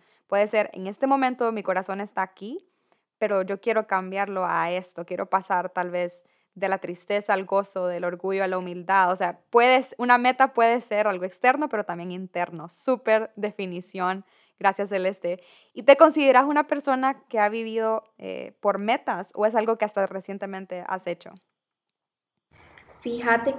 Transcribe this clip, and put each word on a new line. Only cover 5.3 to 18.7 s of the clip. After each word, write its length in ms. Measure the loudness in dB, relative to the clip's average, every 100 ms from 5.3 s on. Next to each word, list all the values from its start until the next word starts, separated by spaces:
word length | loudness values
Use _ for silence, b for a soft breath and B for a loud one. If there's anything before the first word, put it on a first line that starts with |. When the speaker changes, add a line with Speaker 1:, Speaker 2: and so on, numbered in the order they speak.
| -2 0 -2 -2
Speaker 1:
tal 220 | -4 -4
vez 320 | -4 -6 -8 _ _ _ -6
de 140 | -4
la 80 | -4
tristeza 560 | -6 -10 -4 -2 0
al 100 | -2
gozo, 440 | 0 -2 -2 -4 -4
del 180 | -4 -6
orgullo 360 | -4 -4 -2
a 60 | -2
la 100 | -4
humildad. 540 | -6 -8 0 4 4
O 40 | 2
sea, 240 | -2 -6 _
puedes, 440 | 6 6 6 2 -2
una 200 | 4 4
meta 360 | 4 4 2
puede 260 | 4 4 2
ser 260 | 0 0 0
algo 200 | 0 -6
externo, 420 | 0 2 2 0
pero 160 | -4
también 280 | -4 -8 -8
interno. 560 | -10 -8 -6 -4 -6 -12
Súper 600 | -6 -2 0 2 2 2 -6
definición. 880 | -6 -6 -8 -8 -10 -4 -4 -4 -10 _ _ 0
Gracias, 300 | 0 0 -2
Celeste. 560 | -2 -2 -4 -8 -8 b b b
¿Y 100 | 0
te 140 | 6 8
consideras 480 | 8 6 6 6 4
una 200 | 0 0
persona 600 | -2 -2 0 -2 -4 -6
que 120 | 0
ha 100 | 0
vivido, 560 | -2 -6 -2 -2 -2 -6 -16
eh, 360 | -12 -10 -12 _
por 160 | -2